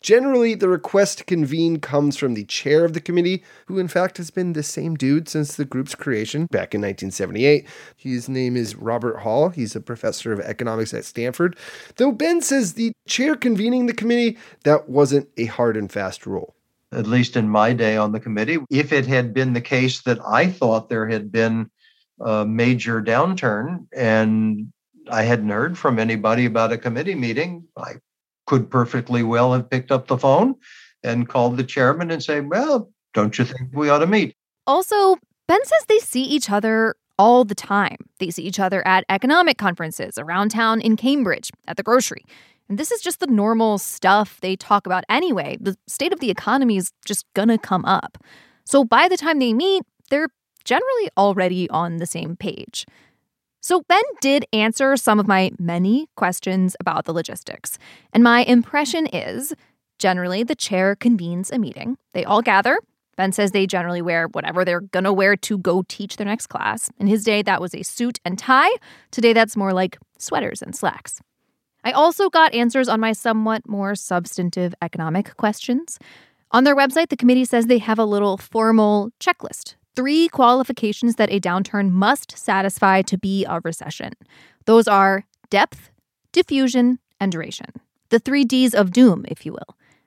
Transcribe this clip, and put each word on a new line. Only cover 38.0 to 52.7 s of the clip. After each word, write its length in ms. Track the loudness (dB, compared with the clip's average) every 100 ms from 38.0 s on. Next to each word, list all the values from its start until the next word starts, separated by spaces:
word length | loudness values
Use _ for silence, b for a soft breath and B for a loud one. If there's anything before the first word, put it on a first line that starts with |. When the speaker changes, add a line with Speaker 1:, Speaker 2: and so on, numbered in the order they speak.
| -16 -8
Speaker 3:
They 100 | -8
see 140 | -6
each 160 | -6 -2
other 280 | -2 0 2
at 160 | 2 2
economic 480 | 0 2 4 4 0
conferences, 640 | -2 -4 -6 -8 -10 -10
around 300 | -6 -2 -2
town, 300 | 0 0 0
in 160 | 0 0
Cambridge, 540 | 0 0 0 -4 -8 -16 -12
at 80 | -8
the 60 |
grocery. 420 | 2 2 2 -6 -16 b b b -8 -6
This 140 | -4
is 100 | -6
just 180 | -6 -4
the 80 | 0
normal 500 | 2 2 2 2 0
stuff 640 | -4 -2 2 2 -2 -6
they 140 | -8 -6
talk 300 | 0 -2 0
about 180 | -4 -2
anyway. 480 | -2 0 -2 -4 -6
The 180 | -6 -6 -10
state 260 | -6 -4
of 60 | -2
the 100 | -2
economy 480 | -4 -2 2 2 0
is 140 | -2 -8 -8
just 200 | -8 -6
gonna 240 | 0 2 2
come 280 | 0 -2 0
up. 320 | -2 -2 -14 b b b b 2
So 180 | 2
by 240 | 4 4 4
the 100 | 2
time 220 | 0 0
they 140 | 0
meet, 300 | 0 0 0 -4 _ -4
they're 200 | -2 -2 -8 _ _
generally 460 | -2 -2 0 -2 -2 2
already 520 | 2 2 -2 -2 -2
on 280 | -4 -4 -6
the 80 | -8
same 300 | -8 -10 -8
page. 500 | -10 -10 -12